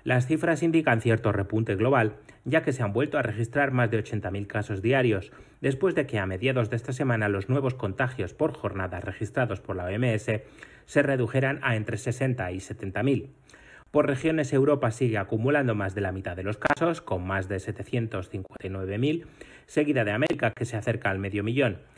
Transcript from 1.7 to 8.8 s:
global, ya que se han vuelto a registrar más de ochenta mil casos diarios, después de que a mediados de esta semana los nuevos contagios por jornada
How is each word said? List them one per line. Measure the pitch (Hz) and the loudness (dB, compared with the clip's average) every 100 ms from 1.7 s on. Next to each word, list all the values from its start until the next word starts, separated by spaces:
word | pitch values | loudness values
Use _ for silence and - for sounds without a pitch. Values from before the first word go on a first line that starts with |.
| 98 | 2
global, | 120 135 107 - - - | 4 4 2 -2 -16 -12
ya | - 156 | 0 2
que | 160 | 2
se | 127 | 0
han | 107 | 0
vuelto | 101 151 151 | 0 0 0
a | |
registrar | 123 104 113 143 139 | -2 -2 -2 0 2
más | 127 117 | 2 2
de | 110 | 0
ochenta | - 107 95 | -2 -4 -4
mil | 98 101 | -6 -4
casos | 107 104 98 | -4 -4 -2
diarios, | 113 135 123 98 - - - - | 2 4 4 2 -4 -16 -20 -4
después | 139 131 190 | -2 2 2
de | 165 131 | 2 0
que | 107 | -2
a | 95 | -2
mediados | 92 120 131 107 | 0 0 0 0
de | 117 | -2
esta | - | -4
semana | 127 139 113 107 | -2 0 2 0
los | 98 95 | 0 0
nuevos | 139 131 | 0 0
contagios | 127 101 95 131 - 90 | -2 -4 -2 -4 -4 -6
por | - - | -2 -2
jornada | - 101 95 | -2 -6 -4